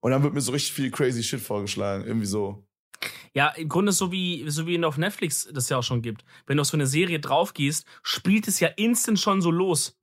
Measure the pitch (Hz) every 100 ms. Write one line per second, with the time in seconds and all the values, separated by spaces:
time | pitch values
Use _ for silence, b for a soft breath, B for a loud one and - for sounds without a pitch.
0 | - 131 143 143 123 135 - - 135 -
1 | 131 117 117 127 - 104 101 98 101 98
2 | - 113 104 104 98 101 _ _ _ -
3 | B B B 139 143 - 160 165 202 185
4 | 190 185 180 175 151 147 165 170 165 143
5 | 180 208 175 - - 151 123 131 117 123
6 | 113 110 - B - 139 151 156 135 139
7 | 180 165 147 147 170 - 139 156 - B
8 | - - - 214 214 190 214 - 214 240
9 | - 208 - 196 170 165 190 165 - _